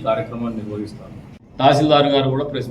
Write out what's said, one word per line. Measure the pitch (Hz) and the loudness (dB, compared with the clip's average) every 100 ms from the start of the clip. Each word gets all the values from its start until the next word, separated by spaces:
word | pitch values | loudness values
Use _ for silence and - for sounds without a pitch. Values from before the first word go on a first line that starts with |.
| 120 | 0
కార్యక్రమాన్ని | 110 - 117 117 110 | -2 -2 -6 -6 -6
నిర్వహిస్తాము. | 104 107 104 - - - - - - - | -8 -8 -8 -12 -16 -18 -18 -20 -20 2
తహసీల్దార్ | 135 143 151 143 143 | 4 4 4 4 4
గారు | 139 131 | 2 2
కూడా | 135 143 | -2 -4
ప్రెస్ | 131 117 | -6 -8